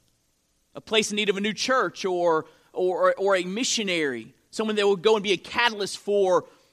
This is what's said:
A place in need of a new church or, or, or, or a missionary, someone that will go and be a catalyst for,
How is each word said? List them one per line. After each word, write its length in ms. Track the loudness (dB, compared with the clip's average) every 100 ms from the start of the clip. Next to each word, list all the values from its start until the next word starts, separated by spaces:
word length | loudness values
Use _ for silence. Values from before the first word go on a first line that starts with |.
| _ _ _ _ _ _ _ -20
A 60 |
place 300 | -2 0 0
in 40 | 0
need 140 | -2
of 80 | 0
a 40 |
new 120 | -4
church 500 | -2 -2 0 -2 -4
or, 420 | -4 0 2 0 -2 _ _
or, 360 | -4 -2 2 2
or, 60 | 2
or 180 | 2 0
a 60 |
missionary, 880 | 0 -4 -2 -2 -2 -2 -2 -4 -10 _ _
someone 240 | -6 -4 0
that 100 | 2
will 120 | 2
go 180 | 2 2
and 80 |
be 80 | 2
a 60 | -2
catalyst 600 | -2 0 0 0 -8 -8
for, 480 | -2 2 4 2 0 _ _